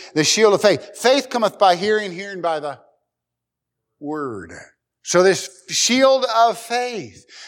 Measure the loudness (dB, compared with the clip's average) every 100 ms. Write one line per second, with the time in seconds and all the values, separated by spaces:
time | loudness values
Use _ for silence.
0 | -8 -2 0 4 4 4 4 2 -4 -2
1 | 0 0 0 -2 -2 2 2 2 0 -2
2 | -4 -10 -12 -8 -6 -4 -8 -12 _ _
3 | _ _ _ _ _ _ _ _ _ _
4 | -10 -8 -8 -10 -14 -18 -20 _ _ _
5 | -2 2 4 2 -4 -16 -8 -4 0 2
6 | 4 2 0 2 2 2 -6 -6 -4 -8
7 | -12 -16 _ -20